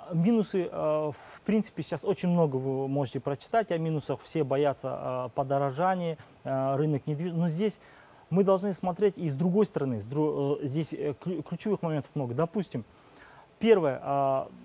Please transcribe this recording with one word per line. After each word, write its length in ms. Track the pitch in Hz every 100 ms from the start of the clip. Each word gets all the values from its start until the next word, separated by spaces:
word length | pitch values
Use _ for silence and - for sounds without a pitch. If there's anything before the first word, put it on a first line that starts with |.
| - 170
минусы, 460 | 180 226 196 190 175
а, 400 | 165 156 151 151
в 300 | - - -
принципе, 400 | - 214 - -
сейчас 220 | - 160
очень 240 | - - 180
много 280 | 175 156 131
вы 300 | 135 135 135
можете 320 | 139 127 135
прочитать 540 | 139 143 - 226 208
о 60 | 165
минусах. 420 | 160 156 - 135
Все 220 | - 160
боятся, 440 | 135 139 143 135 131
а, 360 | 135 135 127 127
подорожания, 840 | - 135 139 139 131 185 185 170 151 - -
а, 320 | 131 135 135 135
рынок 300 | 156 143 -
недвиж-, 240 | 147 180
но 140 | 165 175
здесь 280 | 156 214 - - - - - -
мы 140 | 180
должны 280 | 196 190 202
смотреть 420 | 175 185 175 208 -
и 100 | 165
с 60 |
другой 320 | 135 180 190 208
стороны. 340 | 147 135 110
С 60 | 110
дру-, 520 | 143 151 143 139 143
э, 40 | 143
здесь, 260 | 147 151
э, 220 | - 147 131
клю-, 220 | 175 160
ключевых 400 | - 175 214 190
моментов 300 | 170 156 -
много. 200 | 147 123
Допустим, 500 | 120 165 214 175 127 - - - - - - - -
первое, 400 | 226 202 151 127
а, 460 | 139 139 135 135 - -